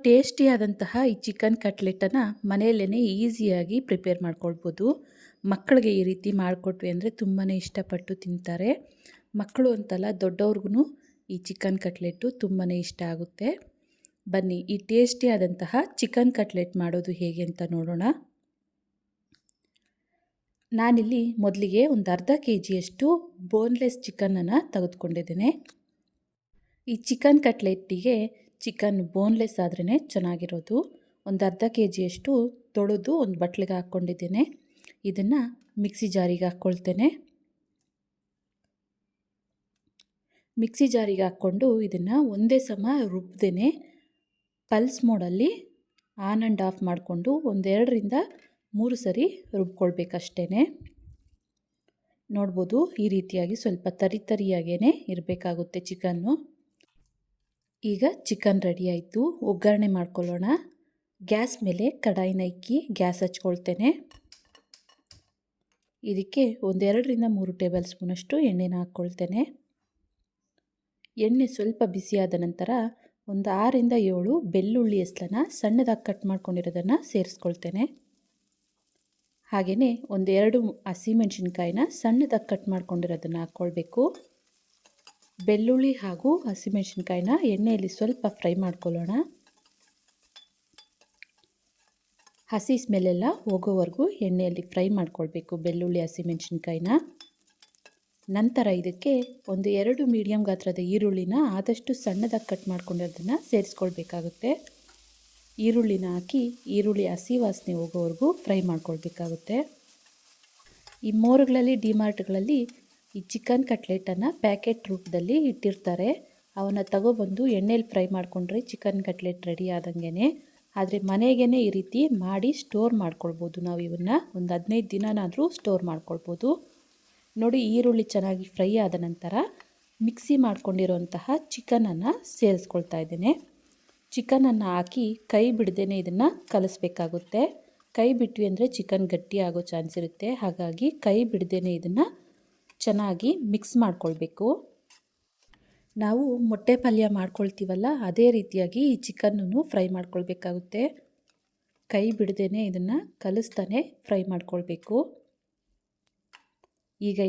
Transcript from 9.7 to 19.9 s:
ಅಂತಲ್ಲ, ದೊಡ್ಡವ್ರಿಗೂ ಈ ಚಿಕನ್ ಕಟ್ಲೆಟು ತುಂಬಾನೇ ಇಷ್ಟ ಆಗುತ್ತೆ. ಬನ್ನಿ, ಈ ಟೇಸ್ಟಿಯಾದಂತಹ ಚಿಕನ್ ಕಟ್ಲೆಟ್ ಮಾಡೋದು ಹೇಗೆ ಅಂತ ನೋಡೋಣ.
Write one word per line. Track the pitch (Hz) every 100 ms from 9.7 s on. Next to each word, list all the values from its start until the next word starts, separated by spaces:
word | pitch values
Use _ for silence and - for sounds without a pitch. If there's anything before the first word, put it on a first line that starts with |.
| 220
ಅಂತಲ್ಲ, | 208 185 202 185
ದೊಡ್ಡವ್ರಿಗೂ | 190 185 208 208 196 220 302 - _ _ -
ಈ | 185 180
ಚಿಕನ್ | 185 196 190 190
ಕಟ್ಲೆಟು | 180 175 175 247 254
ತುಂಬಾನೇ | 196 190 180 180 175
ಇಷ್ಟ | - 170
ಆಗುತ್ತೆ. | 165 175 - 226 381 - _ _ _ _ _ -
ಬನ್ನಿ, | 190 185 180 180
ಈ | 202 -
ಟೇಸ್ಟಿಯಾದಂತಹ | 226 240 240 247 214 180 180 175 247 359 -
ಚಿಕನ್ | - - 247 254
ಕಟ್ಲೆಟ್ | 208 180 175 185
ಮಾಡೋದು | 170 175 175 170
ಹೇಗೆ | 175 165 170
ಅಂತ | 175 170
ನೋಡೋಣ. | 170 165 170 214 - - _ _ _ _ _ _ _ _ _ _ _ _ _ _ _ _